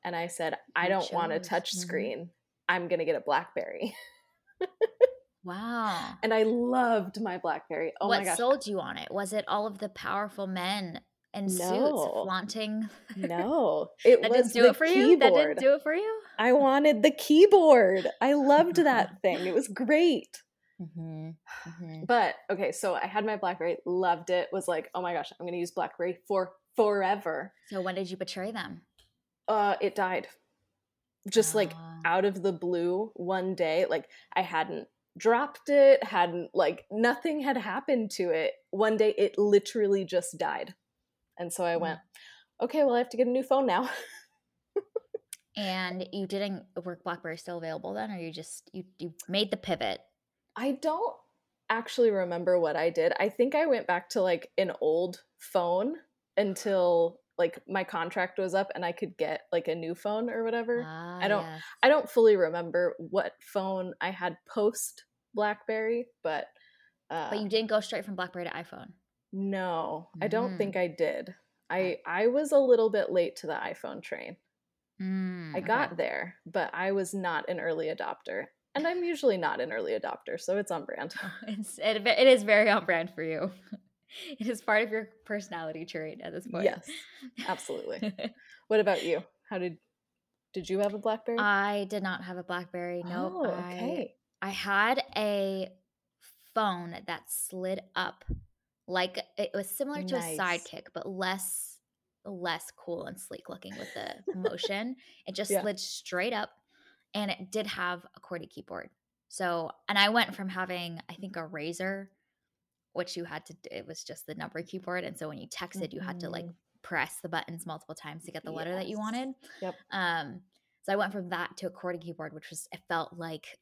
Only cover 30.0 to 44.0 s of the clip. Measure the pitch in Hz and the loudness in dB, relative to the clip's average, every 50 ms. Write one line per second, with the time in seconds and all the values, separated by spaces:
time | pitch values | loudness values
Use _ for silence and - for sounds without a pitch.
30 | 190 185 185 - - - - _ _ _ _ _ _ _ _ _ _ _ _ _ | 0 0 0 -2 -4 -6 -14 _ _ _ _ _ _ _ _ _ _ _ _ _
31 | _ _ _ _ _ 202 - 226 208 - - 214 190 - - - - - - - | _ _ _ _ _ 2 4 4 4 4 2 0 0 0 -2 -10 -16 -16 -12 -4
32 | - 170 170 190 196 202 190 190 170 202 175 160 175 175 180 170 170 175 180 190 | 0 2 2 4 4 2 0 0 0 0 0 0 -2 -2 0 0 2 0 0 0
33 | 220 220 - - 175 180 190 185 185 190 185 - 170 156 156 175 190 - 160 151 | -2 -4 -8 -8 -4 -2 -2 -2 -2 -2 0 0 0 2 4 2 2 2 0 -2
34 | - - - - - _ - 185 180 170 170 160 160 - 165 151 - - _ _ | -4 -8 -16 -20 -20 _ -4 -2 -2 0 -2 -2 -2 -2 -4 -8 -10 -12 _ _
35 | _ _ _ 175 - 226 233 247 294 285 - - - 285 285 285 277 269 269 269 | _ _ _ 0 2 4 4 4 2 -2 -6 -8 -2 4 6 10 10 10 10 8
36 | 226 196 220 180 175 175 170 175 160 - - 190 170 151 175 - - _ 202 214 | 6 2 2 2 2 2 2 -4 -6 -2 2 2 2 2 2 -2 -8 _ 0 2
37 | 233 240 277 277 - 330 302 302 262 277 262 247 196 214 185 269 269 - 269 233 | 2 2 2 2 -2 -2 -2 0 0 0 -2 -2 -2 -4 -6 -4 0 0 0 0
38 | 220 202 - - 180 175 160 160 156 - - - _ _ - 196 220 220 220 208 | 0 -2 -4 -2 0 0 2 2 0 -2 -4 -6 _ _ -2 2 2 2 4 4
39 | 214 214 - - 202 190 - - 208 208 202 202 208 - - 226 208 196 196 196 | 4 4 4 4 2 2 4 2 4 6 6 6 4 2 0 0 2 4 2 2
40 | 190 165 185 180 180 - - 156 165 151 147 - - - - _ _ _ _ _ | 0 0 0 -2 -2 -2 -4 -4 -2 -2 -2 -4 -6 -10 -12 _ _ _ _ _
41 | _ _ _ _ _ _ _ 175 175 170 - - 180 170 170 165 170 160 156 - | _ _ _ _ _ _ _ -10 -10 -8 -4 -2 0 0 0 0 0 -2 -4 -6
42 | - _ _ - - - - - _ _ _ - 233 247 - 311 285 269 240 240 | -12 _ _ -20 -20 -20 -20 -20 _ _ _ -6 -4 -2 2 4 4 4 4 2
43 | 247 247 247 226 254 247 247 262 262 - 269 277 269 233 180 190 254 254 - - | 0 0 2 2 2 4 2 0 2 4 2 4 4 4 2 2 0 -2 -4 -8